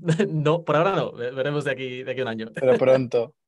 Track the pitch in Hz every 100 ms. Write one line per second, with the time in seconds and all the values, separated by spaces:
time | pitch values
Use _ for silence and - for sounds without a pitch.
0 | 170 160 196 156 151 165 165 147 190 175
1 | 113 113 123 135 139 147 139 127 131 127
2 | 131 127 120 113 110 - 131 123 127 131
3 | 120 120 113 _